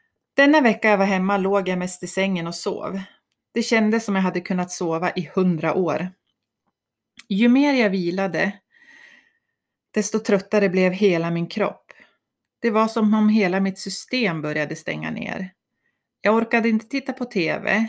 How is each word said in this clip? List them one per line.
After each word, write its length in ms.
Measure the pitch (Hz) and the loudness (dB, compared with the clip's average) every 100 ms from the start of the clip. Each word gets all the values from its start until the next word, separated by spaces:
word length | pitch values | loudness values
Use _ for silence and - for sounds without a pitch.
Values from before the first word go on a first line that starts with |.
| _ _ _ - | _ _ _ 2
Denna 240 | 277 311 | 6 6
vecka 280 | 247 208 220 | 4 4 2
jag 100 | 202 | 4
var 60 | |
hemma 320 | 196 190 185 202 | 2 2 0 0
låg 320 | 190 202 185 | 2 0 0
jag 100 | 180 | -4
mest 240 | 185 - | -6 -8
i 40 | 180 | -8
sängen 400 | - 196 185 170 | -2 -2 -2 -4
och 80 | |
sov. 460 | 175 208 - - 190 190 _ _ _ _ | -6 -6 -6 -6 -8 -12 _ _ _ _
Det 80 | 233 | -4
kändes 420 | 226 226 214 220 | 0 2 2 0
som 100 | 220 | 0
jag 80 | 196 | 0
hade 180 | 190 180 | 0 -2
kunnat 300 | 180 185 180 | -4 -4 -4
sova 400 | - 175 160 175 | -4 -4 -2 -2
i 200 | 190 151 | -4 -4
hundra 400 | - 185 165 160 | 0 0 0 0
år. 340 | 185 170 131 185 - _ _ _ _ _ _ _ _ _ - - | 0 0 -2 -6 -10 _ _ _ _ _ _ _ _ _ -20 -6
Ju 200 | 196 240 | 2 4
mer 260 | 254 294 | 4 4
jag 160 | 269 214 | 2 2
vilade, 640 | 190 170 185 196 165 185 202 _ _ - - - - _ _ _ _ _ _ _ | 0 -2 -2 -4 -2 -2 -4 _ _ -20 -20 -20 -20 _ _ _ _ _ _ _
desto 240 | 214 208 220 | -4 -2 -2
tröttare 500 | 214 196 - 214 196 | 0 0 0 0 2
blev 240 | 185 185 | 2 0
hela 380 | 185 202 170 170 | 2 2 2 0
min 160 | 170 170 | -2 -4
kropp. 400 | - 196 - - _ _ _ _ _ _ _ | -4 -4 -4 -16 _ _ _ _ _ _ _
Det 80 | 226 | -2
var 180 | 214 220 | 2 0
som 260 | 226 214 | 2 2
om 140 | 220 214 | 4 4
hela 320 | 220 185 185 | 4 2 0
mitt 180 | 196 190 | -2 -4
system 640 | 190 - - 254 208 160 | -10 -10 -6 -2 -2 -2
började 340 | 151 151 151 160 | -4 -4 -4 -6
stänga 340 | - 156 156 | -8 -8 -8
ner. 400 | 156 - - 185 - _ _ _ _ _ _ | -8 -8 -8 -10 -14 _ _ _ _ _ _
Jag 140 | 202 | 0
orkade 340 | 226 226 233 226 | 2 2 0 2
inte 200 | 220 - | 0 -2
titta 240 | 277 269 | -6 -6
på 120 | 254 | -8
T 340 | 247 196 156 151 | -6 -2 -2 -2
V, 280 | - 202 | -2 0